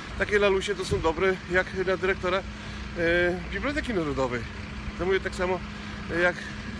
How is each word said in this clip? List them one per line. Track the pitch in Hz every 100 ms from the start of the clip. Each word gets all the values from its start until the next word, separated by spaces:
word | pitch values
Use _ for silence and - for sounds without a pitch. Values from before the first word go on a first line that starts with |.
| - -
takie | 196 202
lalusie | 202 190 196 185
to | 180
są | 196
dobre | 160 160 190 185 -
jak | 180 180 185 180
na | 180
dyrektora, | 185 190 180 185
e, | - - - - - 175 170 175 175 180 175
Biblioteki | 190 247 294 254
Narodowej. | 196 151 135 131 120 117 - - - - -
To | 180
mówię | 190
tak | 190 -
samo, | 180 180 - - - - - 165
e, |
jak | 180 175 - - -